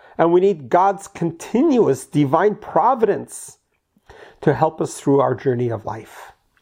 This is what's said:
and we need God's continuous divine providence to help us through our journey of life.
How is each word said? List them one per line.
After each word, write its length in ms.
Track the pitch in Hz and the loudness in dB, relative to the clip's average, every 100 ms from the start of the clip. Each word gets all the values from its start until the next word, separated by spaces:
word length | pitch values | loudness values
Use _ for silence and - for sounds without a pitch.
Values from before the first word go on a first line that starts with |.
| - - | -18 -2
and 160 | 165 | 2
we 60 | 180 | 4
need 280 | 196 165 123 | 2 0 -2
God's 400 | 175 196 190 - | 2 2 -2 -10
continuous 960 | - 170 165 - - 330 247 139 135 | -6 -6 -6 -4 0 2 4 2 0
divine 520 | - 151 139 160 208 202 | -2 0 2 2 2 -2
providence 1000 | - 170 214 262 214 147 123 - - - _ _ _ _ - - - _ | -2 0 2 2 0 -2 -6 -16 -20 -20 _ _ _ _ -20 -20 -20 _
to 100 | - | 0
help 300 | 127 160 - | 2 0 0
us 180 | 151 - | -8 -4
through 200 | 143 139 | 0 2
our 140 | 127 | 2
journey 360 | 123 139 120 123 | 0 -2 -2 -2
of 160 | 110 - | -6 -10
life. 460 | 110 - - - _ _ _ | -14 -16 -20 -20 _ _ _